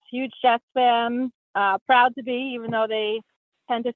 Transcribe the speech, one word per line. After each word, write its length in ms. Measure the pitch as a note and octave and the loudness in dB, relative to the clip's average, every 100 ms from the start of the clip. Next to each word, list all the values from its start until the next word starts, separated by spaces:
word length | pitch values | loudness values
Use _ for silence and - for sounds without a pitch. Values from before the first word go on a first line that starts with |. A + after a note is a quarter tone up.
| _ | _
huge 200 | B3 C4 - | -8 -8 0
Jets 220 | B3+ A#3 _ | 0 0 _
fan, 580 | C4 B3 A#3 A#3 A#3+ B3+ - _ | 0 2 2 0 -2 -4 -8 _
uh, 240 | G3 G3+ F#3+ - | -2 0 0 2
proud 300 | B3+ B3 B3 | 4 4 0
to 80 | |
be, 300 | A3+ B3 C4+ B3 | -6 -6 -4 -8
even 160 | A3+ | -4
though 160 | A3+ A3 | -2 -2
they 320 | A3 G#3+ A3 - _ _ _ - | -2 -2 -4 -8 _ _ _ -6
tend 140 | A#3 | -4
to 80 | A#3+ | -4